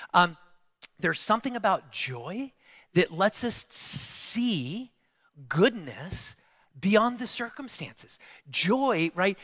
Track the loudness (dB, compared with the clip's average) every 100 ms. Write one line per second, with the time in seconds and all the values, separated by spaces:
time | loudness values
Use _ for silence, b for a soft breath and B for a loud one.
0 | B 4 4 2 _ _ _ -18 -16 -6
1 | -4 -2 0 0 -2 -2 0 0 -4 -8
2 | -8 -8 -8 -8 -10 _ b b b 2
3 | 2 2 0 2 -4 -4 -10 -4 -2 0
4 | 0 -2 -2 0 0 0 -4 -8 -10 _
5 | _ _ _ -18 -4 4 4 4 -12 -12
6 | -6 -6 -6 -10 b b b -4 4 6
7 | 4 0 -6 -6 -6 -10 -8 -8 -8 -14
8 | -20 -20 B B -8 -2 2 4 4 2
9 | 2 2 0 -2